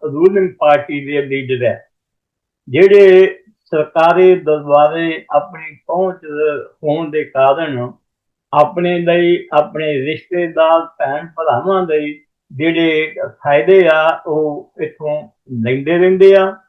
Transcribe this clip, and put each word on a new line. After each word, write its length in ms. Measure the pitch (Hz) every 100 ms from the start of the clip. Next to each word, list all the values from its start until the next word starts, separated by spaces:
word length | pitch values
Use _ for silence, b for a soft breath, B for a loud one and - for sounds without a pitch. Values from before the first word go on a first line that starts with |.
| 151
ਰੂਲਿੰਗ 420 | 143 180 196 185 -
ਪਾਰਟੀ 400 | 151 147 147 147 139
ਦੇ 160 | 147
ਲੀਡਰ 440 | 139 135 127 127 120
ਹੈ, 240 | - _ _ _ _ _ _ _ _ -
ਜਿਹੜੇ 720 | 131 196 202 196 185 190 190 _ _ _
ਸਰਕਾਰੀ 720 | 160 151 165 165 170 185 180
ਦਰਬਾਰੇ 920 | 151 151 143 143 147 165 165 156 -
ਆਪਣੀ 440 | 147 147 156 160 139 _
ਪਹੁੰਚ 300 | 165 190 180 156 147 151 147 113 _
ਹੋਣ 260 | 156 151 160
ਦੇ 140 | 151
ਕਾਰਨ 680 | 147 135 135 143 160 131 123 - _ _ _ _ _
ਆਪਣੇ 460 | 147 151 175 175 175
ਲਈ, 480 | 170 170 175 175 -
ਆਪਣੇ 320 | 147 147 156 156 147 135
ਰਿਸ਼ਤੇਦਾਰ, 800 | 151 _ 180 170 160 160 165 160 _
ਭੈਣ 280 | 143 147 165
ਭਰਾਵਾਂ 540 | - 160 120 180 190 175
ਲਈ 320 | 151 147 151 _ _ _
ਜਿਹੜੇ 600 | 131 160 165 165 156 156 156 -
ਫਾਇਦੇ 520 | - 147 143 165 190 175
ਆ, 280 | 156 156 160 -
ਉਹ 460 | 151 151 147 - _
ਇੱਥੋਂ 340 | 156 - 151 151 - _ _ 123
ਲੈਂਦੇ 340 | 113 131 139 170
ਰਹਿੰਦੇ 380 | 185 190 196 196
ਆ। 100 | 190 208